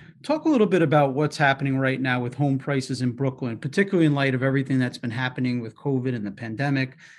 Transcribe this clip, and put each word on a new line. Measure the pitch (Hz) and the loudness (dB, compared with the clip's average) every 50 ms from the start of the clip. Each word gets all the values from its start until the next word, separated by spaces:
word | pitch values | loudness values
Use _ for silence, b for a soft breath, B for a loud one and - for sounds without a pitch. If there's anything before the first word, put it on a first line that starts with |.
| B B B B - | B B B B -4
talk | - 294 311 302 | -4 -4 -2 0
a | 320 | 2
little | 302 240 214 180 | 4 4 4 4
bit | 190 175 | 4 4
about | 165 147 156 151 143 139 127 | 4 4 6 4 4 4 2
what's | 143 151 147 - | 0 -2 -2 0
happening | - 156 139 135 139 139 139 135 131 | 2 2 2 2 2 0 -2 0 0
right | 135 131 131 127 | 0 0 0 -2
now | 131 131 127 127 | -2 -2 0 0
with | 123 120 123 | -2 -4 -2
home | - 147 143 135 131 | -2 0 0 0 0
prices | - 147 143 135 131 - 135 120 | -2 -2 -2 -2 -2 -4 -4 -2
in | 127 123 | -2 -4
Brooklyn, | 117 123 135 131 131 - 135 120 113 107 | -2 -2 -2 -4 -2 -4 -6 -8 -8 -8
particularly | - 143 - 196 196 196 196 175 165 | -8 -4 0 0 0 2 2 4 4
in | 151 143 | 4 4
light | 139 139 135 131 | 4 2 2 0
of | 123 131 | 0 0
everything | 135 135 139 131 131 135 131 | 0 0 0 0 0 0 0
that's | 127 123 123 - | 0 0 -2 -6
been | - 120 | -8 -6
happening | 107 123 127 127 127 - 127 123 123 123 | -4 -4 -4 -4 -4 -2 -2 -2 -2 -2
with | 117 110 - | -4 -8 -12
covid | - - 147 135 131 123 131 123 | -8 -4 -2 -2 -2 -2 -2 -4
and | 117 101 | -4 -6
the | 101 | -8
pandemic. | 101 - 120 113 110 110 139 143 139 135 131 131 - B B B B | -10 -10 -10 -10 -6 -4 -2 0 0 0 -2 -4 -6 B B B B